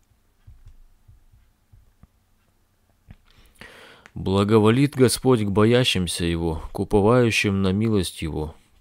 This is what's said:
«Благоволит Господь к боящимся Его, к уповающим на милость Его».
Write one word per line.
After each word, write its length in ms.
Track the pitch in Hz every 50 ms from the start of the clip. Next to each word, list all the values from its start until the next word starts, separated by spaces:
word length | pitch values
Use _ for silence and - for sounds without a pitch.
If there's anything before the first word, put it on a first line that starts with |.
| _ _ _ _ _ _ _ _ _ - - - - - - - - _ _ _ _ - - _ _ _ _ _ _ _ _ _ _ _ _ - _ _ _ _ - _ _ _ _ _ _ _ _ _ _ _ _ _ _ _ _ _ _ _ _ - - - _ _ _ _ _ _ _ _ - - - - - - - - - - -
«Благоволит 800 | 90 87 92 95 98 101 101 113 110 104 110 117 131 143 143 -
Господь 460 | 131 127 113 - - - 127 127 110 104
к 60 | 101
боящимся 760 | 95 107 107 113 120 123 127 - - 95 90 85 - - 87
Его, 360 | 85 85 82 85 82 80 80 - -
к 80 | - -
уповающим 840 | 98 - - 104 98 107 123 127 120 113 104 - - 104 98 98 98
на 80 | 95
милость 500 | 92 104 113 113 107 98 87 - - -
Его». 320 | 87 78 76 78 76 76 - - _ _ _ _